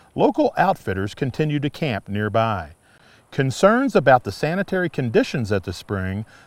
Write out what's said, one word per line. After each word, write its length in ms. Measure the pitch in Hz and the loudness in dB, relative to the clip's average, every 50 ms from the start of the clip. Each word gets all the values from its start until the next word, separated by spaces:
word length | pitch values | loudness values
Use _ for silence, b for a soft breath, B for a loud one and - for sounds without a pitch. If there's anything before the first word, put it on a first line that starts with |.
| b b - | b b -2
local 360 | 139 190 269 - 320 294 - - | 0 2 2 2 2 0 0 2
outfitters 580 | - 170 196 175 - - 104 92 95 101 101 - | 2 0 0 0 -2 -4 -4 -4 -4 -4 -6 -4
continued 480 | - 143 131 - - 156 151 147 143 | -4 -4 -4 -2 -2 -2 -2 -2 -2
to 80 | 139 143 | -4 -4
camp 380 | - - 165 139 107 98 - - | -4 -4 -4 -4 -4 -4 -6 -6
nearby. 640 | 98 104 107 104 101 113 113 113 107 90 78 80 82 b b b b b b b b b b _ | -4 -4 -2 0 0 0 0 0 -2 -4 -6 -10 -16 b b b b b b b b b b _
Concerns 640 | - - 135 131 - - 190 202 226 247 277 240 - | -2 -2 -2 0 2 4 4 4 4 4 2 2 2
about 300 | 196 143 139 131 123 - | 4 6 6 6 6 4
the 80 | 104 | -2
sanitary 560 | - - 151 151 175 196 190 - 185 185 180 156 | -4 -4 -4 -2 -2 -2 -4 -2 -2 -2 -2 -2
conditions 640 | - 151 131 117 117 214 269 - - 139 113 92 | -2 -4 -2 2 2 2 2 2 -2 -4 -2 0
at 100 | 104 95 | -2 -2
the 100 | - 95 | -2 -4
spring 540 | 87 - - - 104 95 92 92 95 104 110 b b b b | -8 -10 -8 -6 -4 -4 -4 -4 -6 -6 -8 b b b b